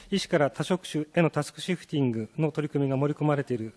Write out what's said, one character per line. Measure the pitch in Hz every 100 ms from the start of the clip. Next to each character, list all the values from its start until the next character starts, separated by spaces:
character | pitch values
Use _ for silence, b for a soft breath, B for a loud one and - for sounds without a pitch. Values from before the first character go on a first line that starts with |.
| B
医 | 196
師 | -
か | 170
ら | 139
他 | -
職 | 151 180 -
種 | 151 151
へ | -
の | 165
タ | 151
ス | 147
ク | -
シ | - 175
フ | -
テ | 156
ィ |
ン | 131
グ | 113 107 -
の | 156
取 | 147 147
り |
組 | 147 139
み |
が | 135
盛 | 143
り | 147
込 |
ま | 151 143
れ |
て | 135
い | 123
る | 110